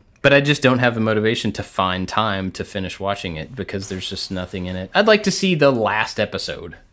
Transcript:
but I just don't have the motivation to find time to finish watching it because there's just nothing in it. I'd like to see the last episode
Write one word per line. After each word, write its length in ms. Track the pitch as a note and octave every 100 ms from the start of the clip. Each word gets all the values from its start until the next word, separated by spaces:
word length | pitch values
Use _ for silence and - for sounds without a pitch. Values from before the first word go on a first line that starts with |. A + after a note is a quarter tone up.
| _ _
but 100 | C#3
I 80 | C#3
just 220 | C#3+ C#3+
don't 160 | B2+ B2
have 160 | B2
the 60 | A2+
motivation 500 | A2 G#2+ A2 A#2 G#2+
to 100 | G2+
find 440 | - - F#2 F#2 F2+
time 420 | - A2 G2 F#2+
to 120 | -
finish 340 | - G2+ F#2 -
watching 340 | G2 G2+ F#2 D#2
it 180 | D#2 C3
because 320 | F2+ G2 G2
there's 200 | F#2 -
just 220 | F#2+ -
nothing 360 | F#2 F2+ F#2+ F2+
in 100 | F#2
it. 140 | F#2+
I'd 120 | F#3+ G#3+
like 140 | G#3
to 60 | G#3+
see 220 | - F#3+ E3
the 140 | C#3+
last 480 | A#2+ G2+ G#2+ A2 -
episode 560 | G#2 F#2+ - C#2+ E2 - _